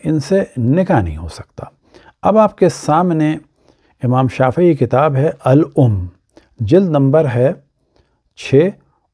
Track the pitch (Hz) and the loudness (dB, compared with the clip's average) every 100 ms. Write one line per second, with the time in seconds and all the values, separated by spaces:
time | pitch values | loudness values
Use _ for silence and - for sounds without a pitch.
0 | 156 156 139 190 190 - 117 156 185 160 | -2 -4 -2 -2 -2 -4 0 0 0 0
1 | 87 78 80 - - - - _ _ - | -2 -6 -12 -16 -20 -18 -20 _ _ -20
2 | _ _ - 214 214 - 180 - - 156 | _ _ -2 2 0 2 -2 -2 -2 0
3 | 180 160 151 156 - _ _ _ _ _ | 0 0 -2 -4 -10 _ _ _ _ _
4 | 120 127 131 - 131 - 175 151 123 127 | -2 0 0 0 -2 2 2 2 0 0
5 | 156 135 151 - - 139 165 - 123 101 | 0 0 -2 -2 0 2 2 0 0 0
6 | 90 - _ _ _ - 104 165 196 147 | -6 -12 _ _ _ -8 0 2 2 0
7 | 135 151 156 120 131 196 _ _ _ _ | 2 2 0 0 -2 -2 _ _ _ _
8 | _ _ _ - - 139 175 - _ _ | _ _ _ -20 0 2 2 -2 _ _
9 | _ | _